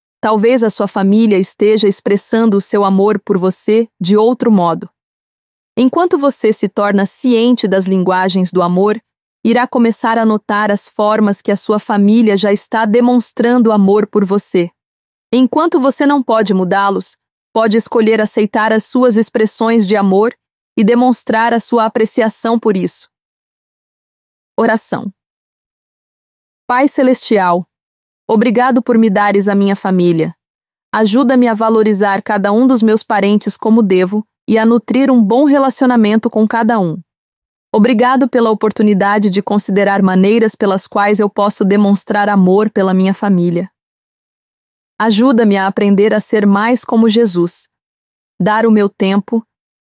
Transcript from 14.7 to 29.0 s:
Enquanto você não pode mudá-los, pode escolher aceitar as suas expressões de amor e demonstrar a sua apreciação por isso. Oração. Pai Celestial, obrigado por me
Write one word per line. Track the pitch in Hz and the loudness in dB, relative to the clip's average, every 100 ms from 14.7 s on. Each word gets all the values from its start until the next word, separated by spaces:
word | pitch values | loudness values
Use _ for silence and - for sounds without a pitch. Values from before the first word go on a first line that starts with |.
| - _ _ _ _ _ 247 | -8 _ _ _ _ _ 0
Enquanto | 254 302 339 330 | 0 0 0 0
você | 269 - 285 | 0 0 0
não | 285 | 0
pode | 254 226 220 | 0 0 0
mudá-los, | 190 185 196 202 185 - - _ _ _ | -2 0 0 0 -2 -8 -14 _ _ _
pode | 220 226 220 | -2 0 0
escolher | - 240 220 220 | 0 0 0 0
aceitar | 214 - 208 220 220 | -2 -2 -2 0 0
as | 220 - | -2 -2
suas | 254 247 214 | 0 0 0
expressões | 220 220 214 - 226 233 190 | 0 -2 -2 -2 0 0 0
de | |
amor | 208 196 190 226 - _ _ _ - | 0 2 2 0 -4 _ _ _ -2
e | |
demonstrar | 202 240 254 226 - 220 233 | 2 2 2 0 -2 -2 0
a | 233 | -2
sua | - 233 | -2 -2
apreciação | 220 226 220 - 220 - 226 233 | 0 -2 -2 -2 -2 -4 -4 -2
por | 220 190 | -2 -2
isso. | 175 - - _ _ _ _ _ _ _ _ _ _ _ _ _ _ - | -4 -8 -18 _ _ _ _ _ _ _ _ _ _ _ _ _ _ -2
Oração. | 226 220 - - 196 - _ _ _ _ _ _ _ _ _ _ _ _ _ _ - | 0 -2 -4 -8 -10 -16 _ _ _ _ _ _ _ _ _ _ _ _ _ _ -4
Pai | 247 277 | 0 0
Celestial, | - 262 254 - 208 180 175 - _ _ _ _ _ - | 2 0 0 0 0 2 -2 -4 _ _ _ _ _ -4
obrigado | 220 240 214 254 254 | 0 0 0 2 0
por | - | 2
me | 233 | 2